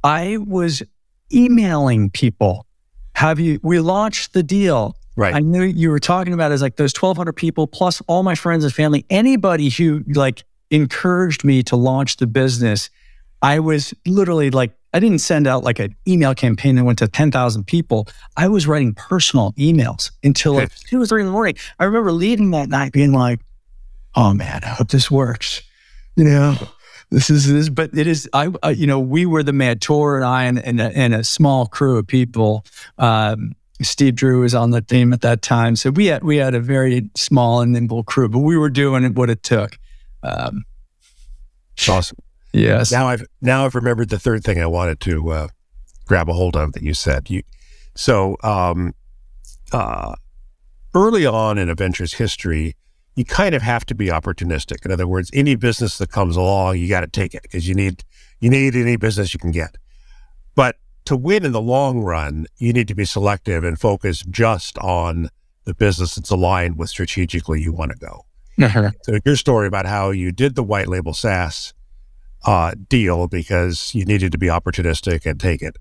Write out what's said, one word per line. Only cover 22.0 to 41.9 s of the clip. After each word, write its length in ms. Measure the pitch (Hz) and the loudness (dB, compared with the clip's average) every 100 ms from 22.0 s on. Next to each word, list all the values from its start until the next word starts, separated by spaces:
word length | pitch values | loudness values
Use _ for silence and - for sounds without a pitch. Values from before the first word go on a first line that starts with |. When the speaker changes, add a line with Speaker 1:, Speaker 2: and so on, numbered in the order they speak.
| 202 | 0
Speaker 1:
leaving 380 | 170 196 233 202 | 0 0 2 2
that 180 | 160 135 | 0 0
night 220 | 139 139 | -2 0
being 200 | 139 143 | 2 4
like, 260 | 135 123 117 - - _ - - - - - | 4 2 0 -6 -20 _ -20 -20 -20 -4 2
"Oh 180 | 107 | 4
man, 280 | 101 98 98 | 2 -2 -8
I 60 | 98 | -8
hope 200 | 117 117 | -4 0
this 220 | 139 - | 2 2
works." 500 | 135 127 113 - - - _ _ - - - | 0 0 -4 -8 -10 -14 _ _ -20 -4 2
You 100 | 151 | 6
know, 300 | 143 143 131 - - - - _ | 6 4 0 -6 -18 -20 -20 _
this 220 | - - | 0 4
is, 200 | 151 139 | 4 4
this, 180 | 147 156 | 2 0
but 200 | 135 160 156 | -2 -2 0
it 80 | 156 | 0
is, 240 | 160 135 | -2 -2
I, 160 | 135 156 180 | -2 -2 -2
I, 80 | 151 | -2
you 160 | 123 143 | 0 2
know, 140 | 135 | 0
we 260 | 131 151 180 | 0 0 2
were 160 | 160 | 2
the 100 | 147 | 0
mad, 300 | 139 127 113 | 2 2 0
Tor 340 | - 147 147 135 | 0 2 2 0
and 80 | |
I 200 | 127 127 | 0 0
and, 160 | 127 123 | 0 -2
and 160 | - 117 | -2 -2
a, 160 | 113 139 | 0 0
and 200 | 123 113 | 2 0
a 80 | |
small 420 | 113 - 147 135 120 | -2 2 2 2 0
crew 320 | - 139 120 | 0 0 0
of 80 | 98 | 0
people. 580 | 131 123 117 110 107 - - - - | 0 0 0 0 0 -6 -20 -20 -2
Um, 540 | 123 110 107 110 107 - _ - | 2 2 0 -2 -6 -10 _ -8
Steve 320 | - - 139 | -6 2 2
Drew 280 | 120 135 127 | 2 2 4
was 120 | 123 | 2
on 160 | 120 117 | 2 2
the 120 | 117 | 0
team 300 | 107 127 123 | 2 4 4
at 100 | 123 | 4
that 200 | 120 113 | 2 0
time. 340 | - 117 117 113 | 0 0 2 0
So 140 | - | 0
we 160 | 147 202 | 2 2
had, 180 | 147 | 2
we 140 | 165 147 | 0 2
had 160 | 131 | 2
a 60 | 123 | 0
very 500 | 120 135 131 123 104 - | 0 2 2 0 -4 -8
small 460 | - 131 117 120 | 0 2 4 2
and 120 | 120 | 2
nimble 300 | 120 117 113 | 0 0 -4
crew, 260 | 110 - 120 | -2 0 2
but 100 | 117 | 2
we 180 | 147 165 | 2 2
were 120 | 151 | 2
doing 420 | 131 139 131 127 110 | 0 0 2 0 2
what 160 | 120 | 0
it 100 | 113 | 0
took. 380 | - 117 101 - - - - - | 0 0 0 -8 -20 -20 -20 -12
Um, 440 | - - 62 - - - - _ _ _ - - - _ _ - | -8 -6 -6 -8 -12 -20 -20 _ _ _ -20 -20 -20 _ _ -4
Speaker 2:
It's 120 | |
awesome. 300 | - | 0